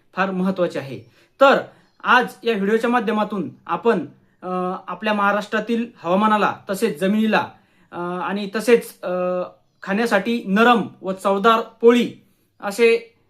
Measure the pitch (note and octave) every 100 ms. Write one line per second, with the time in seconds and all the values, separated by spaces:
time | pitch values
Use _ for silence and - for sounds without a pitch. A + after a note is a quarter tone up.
0 | _ - G3 F#3 F#3 F#3 E3+ D#3 C3+ C3
1 | - _ _ - C4+ G#3+ - - _ _
2 | F#3+ A#3+ A#3+ - A3+ A3 G3 A3 A#3 B3
3 | G#3 G#3+ G#3 G#3 C#3+ - - E3 A#3 G3+
4 | C3+ - _ _ F3+ F#3 F3+ F#3+ - F3+
5 | G#3+ G#3 G3+ G3+ G3+ A3 G3+ A#3 A#3 -
6 | E3+ F#3+ G#3+ G#3+ F3+ - - F#3+ A3+ -
7 | F#3+ G#3+ A3 F#3+ B2 - _ _ _ E3+
8 | F3 F3+ D#3+ G3+ G3+ G#3+ B3 A#3 A#3 -
9 | F#3 F3+ F3+ F3+ F3+ - _ _ - G3
10 | A#3 G#3 G3 A#3 G3 G3 A#3+ A#3 C3 -
11 | F#3 F#3+ G3+ G3 G#3+ A3+ A3+ - A#3 A#3+
12 | A3 - _ _ _ _ G3+ G3 A#3 A#3
13 | - _ _